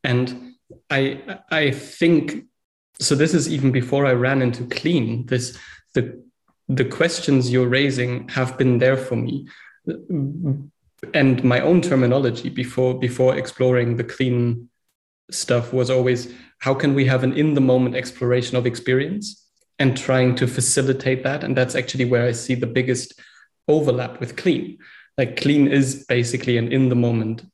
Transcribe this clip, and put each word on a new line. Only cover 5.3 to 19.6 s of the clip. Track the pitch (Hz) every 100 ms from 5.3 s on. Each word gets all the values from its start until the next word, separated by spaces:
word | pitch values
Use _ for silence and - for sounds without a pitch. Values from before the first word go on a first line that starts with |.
| 127 - - - - _
the, | 131 120 - - _ _ _ -
the | 135 123
questions | - 165 - - 135 123
you're | 123 123
raising | 131 143 123 123 123 -
have | 135 127 -
been | 127 120
there | 127 131
for | - 113
me. | 117 143 - - - _ - 160 - 170 139 160 160 139 139 _ _ _ -
And | 151 135 127
my | 131 123
own | 139 180
terminology | 165 135 123 131 127 117 123
before, | 123 123 - 127 127
before | 123 - 127 -
exploring | - - 127 127 120 117
the |
clean | 120 - 127 123 120 117 - _ _ _ _ _ _
stuff | - - 120 117
was | 127 123
always, | 131 127 120 - - - _
how | 135
can | 135 143
we | 139 127
have | 131
an | 127
in | 139 156 143
the |
moment | 131 127 123 127
exploration | 123 - 123 123 120 127
of | 120
experience | 117 - 127 151 208 208 - _ _